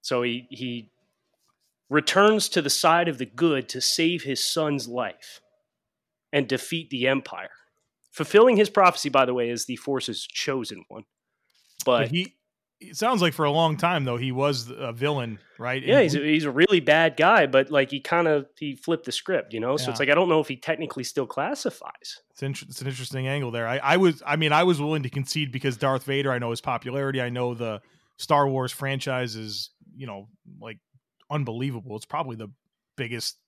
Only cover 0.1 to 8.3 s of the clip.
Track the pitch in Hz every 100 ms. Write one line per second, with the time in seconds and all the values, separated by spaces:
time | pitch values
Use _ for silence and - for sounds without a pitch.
0.1 | 127 123 120 123 131 127 120 110 _ _
1.1 | _ _ _ _ _ _ _ _ 147 151
2.1 | 190 208 220 - - 139 - 165 170 170
3.1 | 131 127 120 170 139 131 - - - 165
4.1 | 175 180 175 - - 151 143 117 120 107
5.1 | - - - _ _ _ _ _ _ _
6.1 | _ _ 147 123 131 - 165 156 131 127
7.1 | 135 131 90 95 - _ _ _ _ _
8.1 | - 151